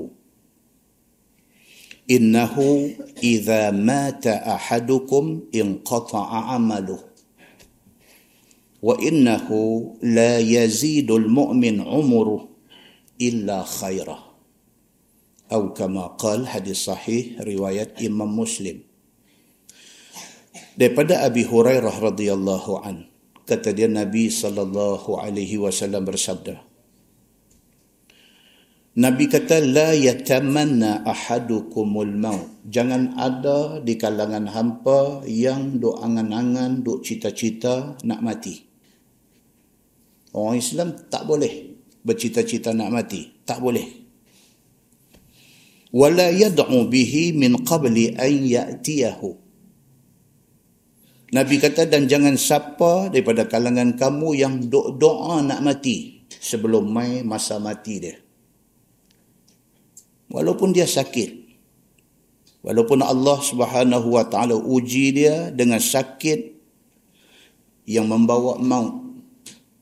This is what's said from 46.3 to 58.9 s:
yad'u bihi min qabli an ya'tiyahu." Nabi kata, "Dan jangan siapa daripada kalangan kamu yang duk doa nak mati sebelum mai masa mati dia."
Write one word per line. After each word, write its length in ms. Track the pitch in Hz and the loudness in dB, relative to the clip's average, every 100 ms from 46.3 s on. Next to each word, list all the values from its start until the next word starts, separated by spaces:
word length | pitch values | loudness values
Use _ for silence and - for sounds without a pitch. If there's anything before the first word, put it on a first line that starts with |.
yad'u 560 | 185 214 151 - 127 107 | 4 4 2 4 2 4
bihi 400 | 127 113 147 170 | 2 2 0 0
min 320 | 156 127 120 | 2 2 2
qabli 560 | - 165 131 113 113 - | 0 0 2 2 2 0
an 140 | 131 143 | 0 0
ya'tiyahu." 880 | 131 117 - 127 - 147 113 - 98 - _ _ _ _ _ _ _ _ _ _ _ _ _ _ _ _ _ _ _ | 2 0 -2 -8 -6 -2 -2 -4 -10 -12 _ _ _ _ _ _ _ _ _ _ _ _ _ _ _ _ _ _ _
Nabi 320 | 127 131 143 | 0 2 4
kata, 240 | 147 143 160 | 4 2 4
"Dan 240 | 147 135 | 4 4
jangan 240 | 143 143 | 4 4
siapa 720 | 131 - 147 - - 170 180 190 | 4 2 0 0 2 2 4 2
daripada 400 | 131 113 113 113 | 2 2 2 0
kalangan 480 | 117 123 123 123 | 0 2 2 2
kamu 400 | 120 131 143 160 | 2 0 0 -2
yang 320 | 139 135 131 120 | 0 0 0 0
duk 320 | 143 - 135 | 0 0 4
doa 480 | 156 156 160 165 143 | 4 4 -2 -2 0
nak 160 | 120 | 0
mati 640 | 143 139 131 101 - - _ | 0 0 -2 -4 -6 -20 _
sebelum 640 | - - 113 113 110 101 | -14 -6 -2 2 2 2
mai 320 | 117 123 127 | -2 -4 -4
masa 400 | 117 107 - 107 | -4 -6 -6 -6
mati 320 | 107 107 110 98 | -6 -8 -10 -10
dia." 160 | 85 - _ _ _ _ _ _ _ | -10 -14 _ _ _ _ _ _ _